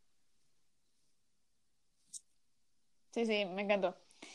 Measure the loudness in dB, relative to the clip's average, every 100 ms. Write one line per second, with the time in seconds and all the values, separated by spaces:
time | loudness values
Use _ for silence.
0 | _ _ _ _ _ _ _ _ _ _
1 | _ _ _ _ _ _ _ _ _ _
2 | -16 -16 _ _ _ _ _ _ _ _
3 | -8 -2 2 2 0 -2 2 2 2 -2
4 | -20 -20 -20